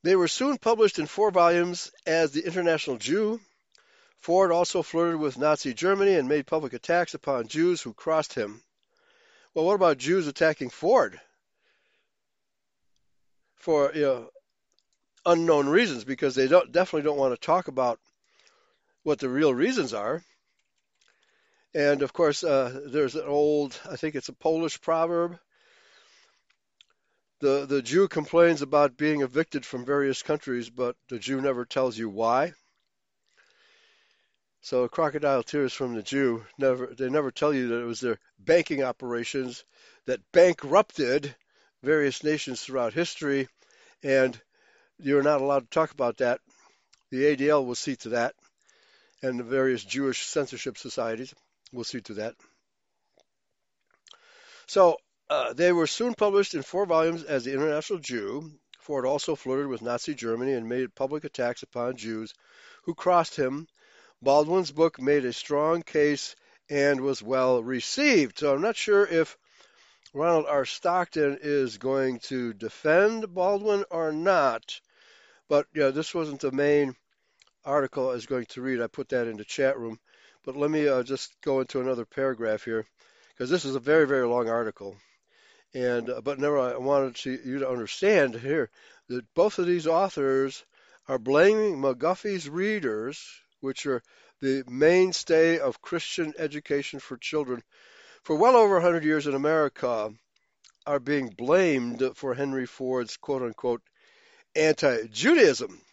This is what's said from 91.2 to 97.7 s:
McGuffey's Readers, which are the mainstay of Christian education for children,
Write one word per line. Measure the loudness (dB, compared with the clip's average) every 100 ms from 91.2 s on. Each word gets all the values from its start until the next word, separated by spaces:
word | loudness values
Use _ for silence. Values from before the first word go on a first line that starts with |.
| 0 4 6 4 0 0
McGuffey's | -2 -2 -2 -2 -4 -6 -8
Readers, | -4 -4 -2 -4 -4 -6 -10 -18 -20 _ _
which | -10 -8 -4
are | -6 _ _ _ _
the | -2 -2 -4
mainstay | 4 6 6 4 0 0 4 4 4
of | -2 -6
Christian | -8 -8 -6 -6 -6 -6
education | -8 -8 -4 -4 -4 -12
for | -14 -12
children, | -6 -4 -4 -8 -10